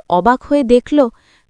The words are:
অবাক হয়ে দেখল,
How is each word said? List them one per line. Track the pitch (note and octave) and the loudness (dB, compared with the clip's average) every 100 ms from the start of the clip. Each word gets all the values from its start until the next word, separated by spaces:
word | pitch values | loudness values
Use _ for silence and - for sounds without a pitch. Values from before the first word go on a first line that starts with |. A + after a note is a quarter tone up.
| - | -4
অবাক | F3+ G3+ B3+ | -2 0 -2
হয়ে | - C#4+ | -2 -4
দেখল, | A#3 B3 - D4 A#3 - _ _ | 0 0 0 -2 -2 -6 _ _